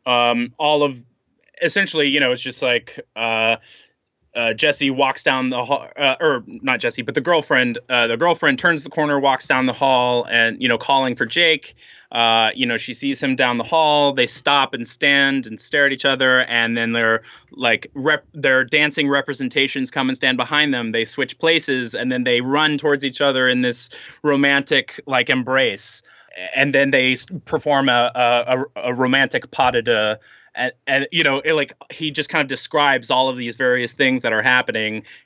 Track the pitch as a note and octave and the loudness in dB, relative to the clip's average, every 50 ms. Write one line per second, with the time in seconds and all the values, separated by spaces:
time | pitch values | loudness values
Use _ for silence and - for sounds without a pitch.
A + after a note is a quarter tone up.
0 | _ B2+ B2 A#2+ A#2+ A#2+ A#2+ A#2+ A#2+ A#2+ - - D#3 D3 D3+ D3 D3 C#3+ C3 A#2+ | _ 0 2 4 4 4 2 0 -2 -4 -6 -2 0 0 2 2 2 0 -2 -6
1 | A#2+ _ _ _ _ _ _ _ _ _ _ - E3+ D#3+ - G3+ G3 - - D#3 | -14 _ _ _ _ _ _ _ _ _ _ -4 -4 -2 0 0 -2 -2 0 0
2 | C#3+ C#3 C3+ D3 C#3 B2 B2+ B2 - C3 - - C#3+ B2+ B2 A#2 A#2 - - - | 0 2 2 2 2 2 0 -2 -4 -8 -8 -4 -2 0 0 0 -2 -6 -12 -18
3 | - - _ A2 A#2 A2+ A2+ A2 A2+ A2+ A2+ A2 - - - - - _ _ _ | -18 -14 _ -6 -4 -2 0 0 2 0 0 -2 -4 -12 -20 -20 -20 _ _ _
4 | _ _ _ _ _ _ _ A#2+ A#2 A2+ A2+ A2 D#3 D3+ C#3+ - D3 C3+ C3 C3 | _ _ _ _ _ _ _ -4 -2 -2 -2 0 0 0 0 0 -2 -2 0 2
5 | C#3 C3 C3 - - D3+ C3 C3 C3 B2+ B2+ B2 A#2+ A#2+ C#3+ - - - - - | 0 0 0 -2 -2 0 0 0 0 -2 -2 -4 -2 -2 -2 -4 -4 -10 -6 -2
6 | C#3+ C3+ C3 - E3 D#3 C#3 B2 - - - A#2 - C3+ B2+ A2+ - A#2+ - - | 0 0 0 2 0 0 0 0 -4 -10 -14 -8 -4 -2 -2 -2 -2 -4 -4 -4
7 | A#2 A2+ A2+ D3+ B2 F3 F3 D#3 C#3+ - D3 B2+ B2+ B2 A2+ A#2 - - B2+ B2 | -4 0 0 0 2 2 2 2 2 2 2 2 2 2 0 -4 -4 0 2 2
8 | A#2 A#2 A#2 A#2 E3 F3 E3+ - E3+ D3 C3 - - F3 E3 D3 C#3 D#3 - D#3+ | 2 2 2 2 2 2 2 2 2 0 0 2 2 0 0 0 -4 -6 -4 -2
9 | D3+ D3 C#3+ C#3 C#3 C#3 C3 - - - C#3 C3 C3 C3 B2 - C#3 C3+ C3 B2 | 0 0 0 2 2 2 0 0 0 0 0 2 2 0 0 0 2 2 4 4
10 | B2 B2 B2 A#2+ - - A2 A#2 A#2 A2+ G#2 - B2+ B2 A#2 A#2 - - C#3 C3+ | 2 2 0 0 0 0 2 2 2 2 0 -2 0 0 0 0 0 0 2 2
11 | C3 B2+ A#2+ - C3+ A#2 - E3+ F3 E3 D#3+ D#3 - - - _ - - - - | 2 0 -2 -4 -4 -2 0 2 2 2 2 0 -2 -10 -20 _ -20 -20 -20 -20
12 | - _ - A#2 A#2 A#2 A2+ A2+ A2 A2 - B2+ C3 A#2+ A#2 A2 - - B2 - | -20 _ -2 0 2 4 4 4 2 2 0 -2 -2 -2 -2 -4 -6 -8 -10 -6
13 | C#3 C#3 C3+ - D3+ C3+ C3 B2 C3 B2 A#2+ A#2 A2+ - E3+ D#3+ D#3+ D3+ D3 D3 | -4 -4 -4 -2 -2 -2 0 0 0 0 0 -2 -2 0 2 2 4 4 4 4
14 | C#3+ C#3+ C3+ C3+ B2 - - - - D3 C#3+ C#3+ C3+ C3 - B2 A#2 - - - | 4 2 2 2 0 -2 -2 -4 0 2 2 2 2 0 -2 -8 -10 -10 -6 -2
15 | D3 C#3+ C#3 C#3 C#3 C#3 C#3 C3+ B2 A2+ A2 G#2+ - - - D3 C#3+ C#3 C3+ B2+ | 2 2 4 4 4 2 2 -2 -4 -6 -10 -14 -10 -4 0 2 2 2 0 0
16 | - C#3 C3+ C3 C3+ B2+ B2+ B2+ B2+ - A#2 A#2 A#2 A2+ A#2 A#2 A#2 A2+ A#2 A#2 | 0 0 0 2 2 2 2 2 2 0 0 0 0 0 0 -2 -2 -2 0 0
17 | A2+ A2+ A2+ A2+ - - - - _ _ - - B2+ A#2+ A2 G#2 - - - C#3 | 2 2 0 0 -2 -8 -18 -20 _ _ -10 -2 0 2 2 2 -2 -8 -10 -4
18 | C3 D3+ D3+ C#3 - _ _ D3+ C#3 C3+ C3 C3 B2+ A#2+ D#3 D3 D3+ D3 C#3+ E3 | -2 0 0 0 -2 _ _ -2 0 2 2 2 2 0 0 0 0 0 0 -2
19 | D3 C#3 C#3 C#3 C3+ - C3+ - C3+ B2 - D3+ C#3 C3+ - C#3+ C3 B2 - C#3+ | -2 0 0 -2 -2 -4 -6 -6 -6 -4 0 0 -2 0 -2 -4 -6 -4 -4 -2
20 | C3 C3 C3 - - C3 B2+ B2 A#2+ - D3+ D3 D3+ D3 C3+ B2 A#2 A2+ A2 A#2 | -2 -2 -2 -2 0 0 0 0 -2 0 0 0 2 2 0 -2 -4 -2 -2 -4
21 | A2+ - - - C3 - - - - E3 E3 D#3+ - - C3 B2+ B2 A2+ B2 G#2 | -4 -4 -4 -6 -6 -6 -6 -2 0 2 2 2 0 -2 -2 -2 -4 -4 -6 -4
22 | B2 B2+ B2+ B2 B2 B2+ B2 A#2+ B2 C3 C#3 D3 D#3 D3+ D3 C#3 D3 D3 C#3+ C#3 | -4 -2 -2 -2 0 0 0 0 0 0 0 0 2 0 0 0 0 0 0 0
23 | C#3 C3 B2+ - D3 C#3 C3 C3 B2+ B2+ B2+ B2+ B2+ B2 A#2 - - - - - | -2 -6 -4 0 0 0 2 2 2 2 2 2 0 0 -2 -4 -8 -10 -12 -16
24 | - - - - - D3 C#3+ C#3 C#3+ C#3 C#3 C#3 C#3 - D3+ C3+ B2+ - - - | -20 -20 -18 -4 -2 0 2 2 2 2 2 2 0 0 0 0 0 -2 -10 -16
25 | - C#3 C3+ B2 B2 - C3+ B2+ A#2+ B2+ C3 C3+ C3+ A#2 G2 F#2+ - - - - | -8 -4 -2 -2 0 0 0 -2 0 0 0 0 0 0 -2 -4 -10 -12 -14 -16
26 | - _ - - - _ - - F#2 F#2 - C3 C#3 C#3+ C3+ C#3 C#3 C#3 C3+ C3 | -20 _ -20 -20 -20 _ -18 -14 -12 -6 -2 0 0 2 2 2 2 4 2 2
27 | B2+ B2+ B2+ A#2+ - - F#3 D3+ - - - D3+ - D3+ C#3+ C#3 C3+ C3+ A#2+ A#2+ | 2 2 0 -2 -4 -8 -12 -14 -8 -6 -6 -4 0 0 0 2 2 4 4 2
28 | A#2+ A#2+ A#2+ B2 B2 A#2+ B2 A#2+ A#2 - B2+ C3 C3+ - - G#2 - B2 B2 A#2+ | 2 2 0 0 2 2 2 2 2 0 0 -2 -2 -6 -8 -8 -6 -4 -2 -2
29 | B2+ B2 C3 C3+ C3+ B2+ - B2 - - - - C3 B2+ B2 A#2+ A2 B2 A#2 G#2+ | 0 2 2 2 2 2 0 -4 -6 -6 -2 0 0 2 2 0 0 2 0 2
30 | G#2+ G#2+ G#2+ G#2+ - _ - - - _ _ - B2 B2+ - - _ C#3 C3+ C#3 | 2 0 -2 -4 -8 _ -20 -20 -20 _ _ -6 -6 -6 -6 -8 _ -2 -2 -2
31 | C#3 - - E3 D#3+ C#3+ C3+ C3+ - D#3 D#3+ D3+ C#3 - - - - - - - | -2 -2 -2 0 0 2 0 0 0 0 0 0 -2 -4 -8 -16 -20 -20 -12 -8
32 | D#3+ D3+ C#3 D#3+ C#3+ - - D#3+ C#3+ C3 C3 - - - - D3+ C#3+ C#3+ C3+ B2+ | -8 -6 -4 -6 -6 -2 -2 -2 -2 -2 -4 -8 -8 -4 0 2 2 4 2 0
33 | A2+ A2+ C3 B2+ C3 C3 B2+ B2 A#2+ A#2+ A#2 A#2+ C3 B2 B2 B2 A#2+ A#2 - - | 0 0 0 0 2 0 -2 -4 -8 -8 -6 -2 0 0 0 0 -2 -4 -2 0
34 | C#3 C3 C3 B2 - A#2+ A2 A2 G#2+ C3 B2+ B2+ A#2+ - A2 A2 G#2+ G#2+ G#2+ G#2+ | 0 2 2 0 -2 -2 -2 0 2 4 4 2 2 0 -4 -4 -4 -4 -6 -8
35 | - - - - _ | -12 -14 -20 -20 _